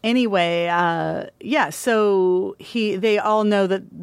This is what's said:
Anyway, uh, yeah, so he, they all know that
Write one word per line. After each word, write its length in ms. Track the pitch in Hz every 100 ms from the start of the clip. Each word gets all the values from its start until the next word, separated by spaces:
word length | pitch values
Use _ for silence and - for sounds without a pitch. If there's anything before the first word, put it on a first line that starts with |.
Anyway, 640 | 220 247 233 196 170 170 170
uh, 540 | 175 175 165 160 160 - _
yeah, 300 | - 294 165
so 840 | 151 - 220 208 196 185 180 196 -
he, 360 | - 240 214
they 240 | 190 220 208
all 240 | 214 214
know 240 | 208 208 190
that 160 | 190 - 165